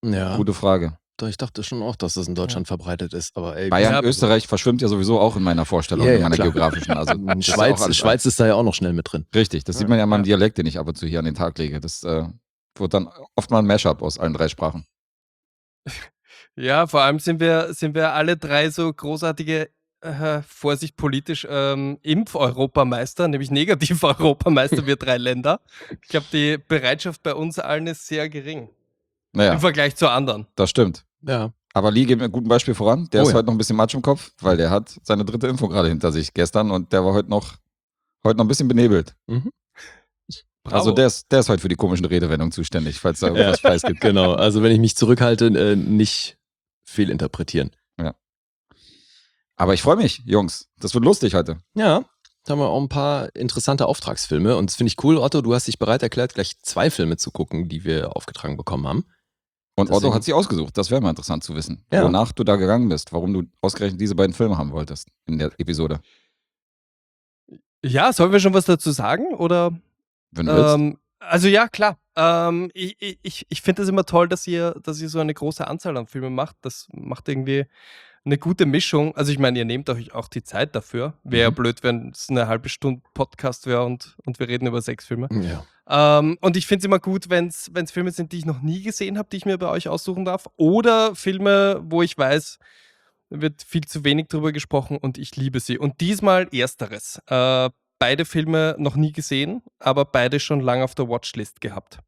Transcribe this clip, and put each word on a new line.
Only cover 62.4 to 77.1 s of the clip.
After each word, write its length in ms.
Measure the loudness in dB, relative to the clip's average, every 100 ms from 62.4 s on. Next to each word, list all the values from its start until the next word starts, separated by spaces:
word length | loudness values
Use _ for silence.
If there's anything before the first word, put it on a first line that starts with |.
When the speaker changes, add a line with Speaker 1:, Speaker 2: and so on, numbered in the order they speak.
Speaker 2:
da 100 | 0
gegangen 340 | 2 2 2 2
bist, 240 | -2 -4
warum 200 | -4 -2
du 100 | -4 -6 _
ausgerechnet 380 | -4 -2 -4 -2
diese 140 | -4
beiden 200 | 2 0
Filme 240 | 2 0 0
haben 120 | -4
wolltest 380 | -6 -8 -10 -16 _ -8
in 120 | -4
der 120 | -4 _
Episode. 420 | -6 -2 -2 -4 -10 _ _ _ _ _ _ _ _ _ _ _ _ _ _ -20 _ _
Speaker 3:
Ja, 280 | -2 2 2
sollen 180 | 4 6
wir 60 | 6
schon 160 | 6
was 120 | 4 4
dazu 240 | 2 2
sagen? 440 | -2 0 -2 -2
Oder, 380 | -2 0 2 0 -4 _ _ _ _ _
Speaker 2:
Wenn 140 | -6 2
du 80 |
willst. 200 | 6 6
Speaker 3:
ähm, 240 | 4 2 -4 _ _
also 280 | -2 2 4
ja, 200 | 4 2
klar. 280 | 0 0 0 _ 0
Ähm, 540 | 2 2 0 -2 -4
ich, 220 | -8 -10 -8
ich, 180 | -12 -10
ich, 240 | -12 -12 -12
ich 140 | -4
finde 200 | -2 0
es 60 | 0
immer 160 | 0
toll, 240 | 2 2 2
dass 180 | -2 -4
ihr, 260 | -4 -4 -6
dass 180 | -10 -8
ihr 80 | -6
so 120 | -4
eine 120 | -4
große 340 | -4 -6 -6 -8
Anzahl 300 | -8 -6 -8
an 100 | -8
Filmen 280 | -10 -8
macht. 220 | -6 -6 _
Das 260 | -14 -14 -20
macht 360 | -18 -14